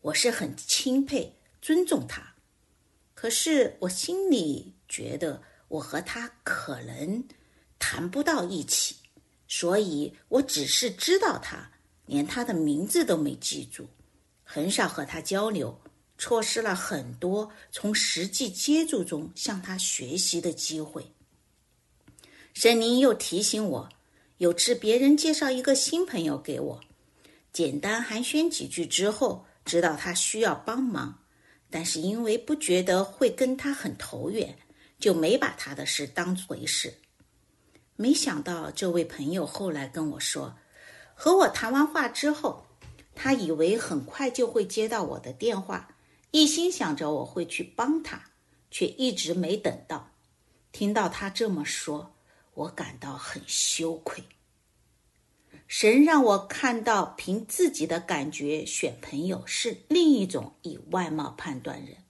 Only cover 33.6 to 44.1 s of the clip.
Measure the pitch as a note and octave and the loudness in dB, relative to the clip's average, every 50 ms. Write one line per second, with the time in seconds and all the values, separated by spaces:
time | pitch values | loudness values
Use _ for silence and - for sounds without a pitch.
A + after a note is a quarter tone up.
33.6 | - C#4+ C#4 - - - - - - - - A2+ C3+ D#3+ G#3 A3+ F3 - - - | -2 -4 -4 -4 -6 -8 -8 -8 -10 -10 -8 -6 -6 -4 -2 -2 -4 -4 -8 -18
34.6 | _ _ - _ - _ _ _ - G#3 F3+ E3 D#3 E3 A3+ - D3 - - - | _ _ -20 _ -20 _ _ _ 2 4 4 4 4 4 4 4 2 -2 -4 -6
35.6 | - C#3+ C#3 C#3 C#3+ - - - C#3+ C3+ - F3+ E3+ F3+ F#3 F#3 - - - - | -12 -12 -10 -6 -4 -4 -2 -2 -4 -4 -4 -4 -2 -2 -2 -4 -4 -10 -10 -8
36.6 | - - - - - C#3+ - _ _ _ _ _ _ _ _ _ _ _ _ _ | -4 -2 -2 -2 -4 -6 -10 _ _ _ _ _ _ _ _ _ _ _ _ _
37.6 | _ _ _ _ _ _ _ - G#3 B3+ D4 - - C#4 E3+ D3 C#3+ F3+ E3+ E3 | _ _ _ _ _ _ _ 0 2 4 4 4 2 -2 -4 -4 -4 -4 -6 -6
38.6 | D#3+ D3 C#3+ - G3 F3+ E3+ F3 D#3+ E3 - - C#3+ C#3+ F3 F#3 D3+ - - - | -6 -8 -4 -2 0 2 2 2 0 0 -4 -6 -4 -2 -2 -2 -2 -4 -6 -6
39.6 | G3+ F#3 D#3 C#3+ C#3 C3 - E3+ D#3 D3+ C#3+ - - - - C#3+ C3+ - - - | -4 -4 -4 -4 -6 -8 -6 -4 -4 -4 -4 -4 -6 -4 -4 -6 -8 -10 -12 -18
40.6 | _ _ _ - - - - - - - _ - - D#4 F#4 G4 E4+ - - - | _ _ _ -20 -20 -20 -20 -20 -20 -20 _ 0 4 6 8 8 6 4 2 -2
41.6 | A3+ A3+ B3+ C#4 D4+ D4+ - F4 C4 A#3+ - - C#4+ D4 D4 D4+ - B3 - - | -4 0 4 4 4 4 2 -2 -2 -2 -2 0 0 0 0 0 -4 -4 -6 -6
42.6 | - _ _ _ - - - - - _ _ - - - - A#3 F#3+ D#3 D#3+ D3+ | -16 _ _ _ -20 -20 -20 -20 -20 _ _ -6 0 0 2 2 2 -2 2 4
43.6 | D#3+ F3+ G#3+ A3+ - - F3 C#3+ B2 - | 4 4 4 2 0 -2 -4 -4 -4 -6